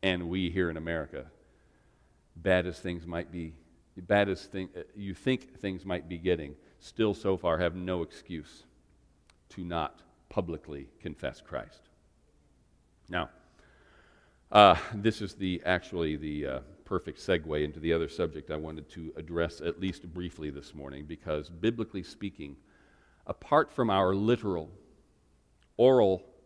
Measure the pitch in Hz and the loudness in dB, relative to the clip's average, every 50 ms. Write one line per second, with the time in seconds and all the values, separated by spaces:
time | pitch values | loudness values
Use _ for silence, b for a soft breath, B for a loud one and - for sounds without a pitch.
0 | - 95 92 90 90 85 87 95 92 85 85 95 90 85 80 80 80 85 85 82 | 2 0 0 0 -2 -2 -2 0 0 0 0 0 0 0 -2 -4 -4 -4 -4 -4
1 | 76 73 - 71 67 - - - b b b b b b b b b b b b | -4 -6 -8 -12 -12 -12 -18 -20 b b b b b b b b b b b b
2 | b b b b b b _ 85 82 98 92 92 85 90 85 - - 92 87 87 | b b b b b b _ -4 2 4 4 4 4 0 -4 -6 -6 -6 -6 -6
3 | 80 85 87 85 85 - 82 87 82 80 78 - - _ _ _ _ _ _ - | -6 -6 -6 -6 -6 -6 -8 -8 -8 -10 -10 -16 -20 _ _ _ _ _ _ -18
4 | 92 87 104 101 101 98 95 - - - - 98 92 90 - 87 80 - - 104 | -2 2 4 4 4 4 0 -4 -6 -10 -8 -8 -8 -8 -10 -14 -14 -14 -14 -10
5 | 101 98 95 - - 135 131 127 - - - - - 98 95 90 85 95 90 87 | -8 -8 -8 -4 0 0 0 0 -2 -10 -20 -8 -6 -6 -6 -6 -4 -4 -4 -4
6 | 73 82 90 85 82 92 90 82 78 71 73 - b b b b - - - - | -4 -6 -10 -4 2 2 2 2 0 -8 -12 -14 b b b b -20 -20 -2 0
7 | 110 107 101 - - 98 95 92 - 87 82 80 90 85 82 92 90 92 92 87 | 2 2 2 0 0 0 0 2 2 2 2 4 2 0 0 -2 -4 -2 -2 -2
8 | 82 80 - - - - 90 80 73 - - - - _ _ _ _ _ _ _ | -2 -6 -8 -20 -14 -10 -10 -10 -10 -12 -18 -20 -20 _ _ _ _ _ _ _
9 | _ _ _ _ _ _ - _ _ _ - - 90 87 87 82 78 71 - - | _ _ _ _ _ _ -20 _ _ _ -12 -10 -8 -4 -2 -2 -2 -2 -6 -12
10 | - _ _ _ _ _ - - 90 82 82 78 - - 76 71 69 - _ _ | -20 _ _ _ _ _ -4 -4 -2 -2 -4 -8 -8 -10 -12 -12 -12 -14 _ _
11 | - 90 76 - - 67 62 - - - - 67 53 - - - _ _ _ _ | -10 -10 -10 -6 -6 -8 -8 -8 -16 -8 -8 -8 -8 -8 -16 -20 _ _ _ _
12 | _ _ _ _ _ _ _ _ _ _ _ _ _ _ _ _ _ _ _ _ | _ _ _ _ _ _ _ _ _ _ _ _ _ _ _ _ _ _ _ _
13 | _ - 90 90 80 - - - _ b b b b b b b b b b b | _ -6 -4 -4 -4 -4 -8 -20 _ b b b b b b b b b b b
14 | b b b b b b b b b _ - 104 104 98 85 85 B B 117 107 | b b b b b b b b b _ 8 10 12 12 10 8 B B -8 0
15 | 101 113 110 - 107 95 - - 98 95 90 85 - - 92 90 - - - 87 | 0 0 0 0 -6 -10 -8 -4 -2 -2 -2 -2 0 0 0 0 0 -6 -4 -2
16 | 85 78 78 71 78 78 76 73 71 67 65 67 69 - - - - - 101 90 | -2 -2 -2 -4 -4 -6 -6 -4 -4 -4 -6 -6 -8 -12 -20 -20 -10 -4 -4 -4
17 | - - 78 - - - 95 85 76 78 78 76 76 73 76 80 76 82 82 82 | -4 -4 -12 -12 -2 0 0 0 0 -2 -2 -2 -2 -2 -4 -4 0 0 0 0
18 | 82 78 - - 90 80 76 78 76 - 76 76 78 80 78 78 76 - - 85 | 0 -4 -2 -4 -4 -4 -4 -8 -10 -8 -8 -8 -6 -8 -10 -12 -14 -14 -14 -12
19 | 82 80 - - 82 78 85 85 85 80 - - 76 85 85 - 95 95 90 - | -12 -12 -10 -12 -12 -6 -2 0 0 0 -2 -4 -4 -4 -4 -2 -2 -4 -4 -4
20 | - 90 80 90 90 87 - - 78 76 69 69 69 - - 76 69 69 67 69 | -10 -12 -10 -8 -8 -8 -8 -8 -8 -8 -8 -8 -12 -14 -14 -14 -12 -12 -12 -12
21 | 73 76 80 78 - - 78 76 76 78 87 82 87 113 120 117 110 - - 98 | -12 -12 -14 -12 -6 -4 -4 -4 -4 -6 -12 -2 0 0 0 0 -6 -6 -6 -10
22 | 87 - - - - 101 - - 78 71 69 67 b b b b b b b b | -10 -10 -12 -10 -10 -10 -8 -8 -14 -14 -14 -16 b b b b b b b b
23 | b b b b b - - - - - 147 151 160 - - - 123 113 98 95 | b b b b b -10 -10 -10 -4 2 4 4 4 2 0 -2 0 2 4 4
24 | 98 92 98 98 101 110 123 120 - 104 92 85 78 80 - - - - - _ | 4 4 4 2 4 2 2 2 2 -2 -2 -2 -4 -8 -14 -20 -20 -20 -20 _
25 | _ _ _ _ _ _ _ _ _ _ _ _ _ _ _ - 117 127 131 127 | _ _ _ _ _ _ _ _ _ _ _ _ _ _ _ 6 8 8 10 10
26 | 110 98 95 92 - - - - _ | 8 6 6 2 0 -10 -20 -20 _